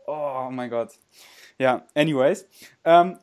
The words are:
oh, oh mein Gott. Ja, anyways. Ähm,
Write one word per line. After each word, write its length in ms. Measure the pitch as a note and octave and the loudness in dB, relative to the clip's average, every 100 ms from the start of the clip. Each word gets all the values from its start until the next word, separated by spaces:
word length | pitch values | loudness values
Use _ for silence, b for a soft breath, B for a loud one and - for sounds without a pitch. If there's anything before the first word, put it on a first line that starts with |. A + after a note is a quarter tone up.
| - | -12
oh, 380 | D3+ D3 C3 B2+ | -8 -8 -6 -8
oh 20 | |
mein 180 | B2+ B2 | -8 -6
Gott. 260 | A#2 A2+ _ _ B B B B - | -6 -8 _ _ B B B B -2
Ja, 280 | C3 B2 - | 0 0 -4
anyways. 540 | D3 D#3+ C#3 C#3 G3+ - B B _ | -2 0 2 0 0 -8 B B _
Ähm, 340 | E3 E3+ F3+ F3 | 4 4 4 -2